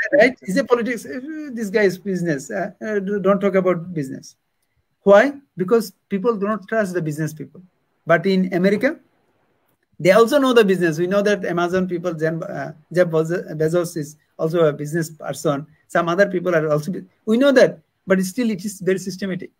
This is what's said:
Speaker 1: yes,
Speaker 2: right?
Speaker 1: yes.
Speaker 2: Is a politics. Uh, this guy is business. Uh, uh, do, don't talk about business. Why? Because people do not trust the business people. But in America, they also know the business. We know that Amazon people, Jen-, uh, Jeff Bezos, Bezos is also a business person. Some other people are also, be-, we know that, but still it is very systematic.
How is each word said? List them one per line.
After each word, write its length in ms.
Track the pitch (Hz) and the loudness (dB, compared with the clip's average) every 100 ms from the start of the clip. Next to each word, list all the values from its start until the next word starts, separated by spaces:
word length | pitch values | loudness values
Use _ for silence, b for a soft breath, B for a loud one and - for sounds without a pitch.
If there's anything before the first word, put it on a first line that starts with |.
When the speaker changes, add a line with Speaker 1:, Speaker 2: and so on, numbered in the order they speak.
| - | 0
Speaker 1:
yes, 80 | 285 | 4
Speaker 2:
right? 180 | 247 - | 4 2
Speaker 1:
yes. 100 | - | -4
Speaker 2:
Is 60 | 190 | -2
a 80 | |
politics. 420 | 262 240 226 233 - | 2 0 0 -4 -8
Uh, 440 | 269 269 311 302 | -12 -10 -12 -10
this 180 | 233 214 | -8 -4
guy 120 | 214 | 0
is 160 | 202 180 | 0 0
business. 520 | 202 185 170 143 - | -6 -4 -2 -4 -6
Uh, 220 | 196 170 - | -8 -8 -8
uh, 140 | 220 208 | -6 -4
do, 220 | 190 208 | -4 -2
don't 180 | 185 196 | 0 2
talk 160 | 202 | 2
about 400 | 190 185 170 170 | 0 0 -2 -4
business. 400 | 165 135 - - _ _ _ _ _ _ _ | -8 -8 -10 -16 _ _ _ _ _ _ _
Why? 320 | 196 202 269 285 - - | 6 6 6 0 -12 -8
Because 360 | 185 233 185 - - | 0 0 0 -12 -8
people 280 | 196 240 220 | -4 -2 -2
do 120 | 196 | -2
not 180 | 214 185 | -4 -4
trust 280 | 220 196 | -4 -2
the 80 | 180 | -4
business 300 | 156 147 156 | -4 -4 -6
people. 300 | - 135 - - _ _ _ - | -8 -16 -18 -20 _ _ _ 0
But 200 | 170 190 | 2 2
in 260 | 190 185 | 0 0
America, 460 | 170 190 208 254 330 _ _ _ _ _ _ _ _ _ - | 2 2 2 0 -2 _ _ _ _ _ _ _ _ _ -2
they 100 | 160 | 4
also 280 | 202 226 294 | 6 6 4
know 120 | 262 | 4
the 120 | 240 | 4
business. 340 | 202 185 175 151 | 4 4 0 0
We 80 | 175 | 0
know 160 | 202 | 0
that 220 | 202 202 | 0 0
Amazon 420 | 185 175 175 185 185 | -2 -2 -2 -2 -2
people, 260 | 175 175 | -4 -6
Jen-, 300 | 160 160 165 | -4 -4 -4
uh, 300 | - 143 135 - - | -8 -10 -10 -14 -4
Jeff 140 | 165 180 | 0 2
Bezos, 500 | 160 160 180 - 165 | 2 0 -2 -6 -2
Bezos 400 | 156 175 170 165 | 0 0 -2 -6
is 200 | 143 - _ - | -10 -14 _ -6
also 280 | 160 170 | -2 2
a 80 | 156 | 2
business 380 | 147 147 170 156 | 0 -4 -4 -4
person. 540 | 156 - 143 165 139 156 b b | -8 -12 -6 -2 -4 -6 b b
Some 220 | 180 170 | -2 0
other 200 | 175 196 | 2 2
people 280 | 185 175 165 | 0 0 0
are 120 | 156 | 0
also, 220 | 151 151 | -2 -2
be-, 140 | 180 - _ | -8 -10 _
we 120 | - 226 | -2 2
know 160 | 285 | 4
that, 260 | 254 170 - _ _ - | 6 6 2 _ _ 0
but 140 | 190 | 0
still 280 | 185 - 233 | 0 -2 -4
it 140 | 190 | -4
is 160 | 208 - | -8 -6
very 180 | 180 190 | -2 -2
systematic. 540 | 190 185 196 180 - | -4 -8 -8 -8 -10